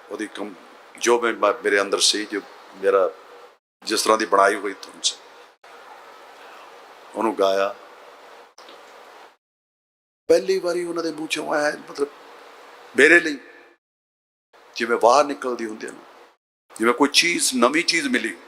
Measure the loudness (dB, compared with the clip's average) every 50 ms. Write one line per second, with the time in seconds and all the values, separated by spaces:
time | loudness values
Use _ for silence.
0 | -18 -14 -10 -10 -10 -10 -10 -12 -12 -12 -14 -18 -20 -20 -20 -20 -20 -20 -12 -2
1 | 2 2 2 2 2 -2 -2 0 0 0 0 0 0 0 2 0 0 0 0 0
2 | 0 0 0 -2 -4 -6 -8 -8 -10 -10 -18 -20 -20 -20 -10 -4 0 2 2 4
3 | 2 0 -2 -8 -20 -20 -20 -20 -20 -20 _ _ _ _ _ _ -8 -6 -4 -2
4 | 2 2 2 2 2 2 2 4 4 4 2 0 -6 -8 -10 -12 -16 -20 -12 -8
5 | -8 -8 -8 -8 -16 -20 -20 -20 -20 -20 _ _ _ -20 -20 -20 -20 -20 -20 -20
6 | -20 -20 -20 -20 -20 -20 -20 -20 -20 -20 -20 -20 -20 -20 -20 -20 -20 -20 -20 -20
7 | -20 -14 -6 -4 -4 -2 0 0 0 0 2 0 -2 -2 -4 -8 -18 -20 -20 -20
8 | -20 -20 -20 -20 -20 -20 -20 -20 -20 -20 _ -20 -20 -20 -20 -20 -20 -20 -20 -20
9 | -20 -20 -20 -20 -20 -20 _ _ _ _ _ _ _ _ _ _ _ _ _ _
10 | _ _ _ _ _ 0 2 2 2 0 -2 -2 -2 -4 -4 -4 -6 -6 -6 -6
11 | -6 -6 -8 -8 -8 -6 -6 -6 -4 -4 -2 -2 -2 -2 -4 -6 -10 -12 -8 -6
12 | -6 -6 -8 -12 -20 -20 -20 -20 -20 -20 -20 -20 -20 -20 -20 -20 -20 -4 2 4
13 | 6 6 6 6 4 0 -8 -10 -14 -20 -20 -20 -20 _ _ _ _ _ _ _
14 | _ _ _ _ _ _ _ _ _ _ _ _ _ _ -10 -6 -4 -2 0 4
15 | 4 6 6 6 4 2 -2 -8 -6 -8 -6 -6 -8 -10 -10 -12 -14 -16 -16 -18
16 | -20 -20 -20 -20 -20 -20 _ _ _ _ _ _ _ _ -6 -2 0 2 2 2
17 | 2 2 2 2 2 2 0 0 -2 -2 0 2 2 2 2 2 -2 0 -2 -2
18 | 0 0 -2 -2 -4 -6 -8 -10 -16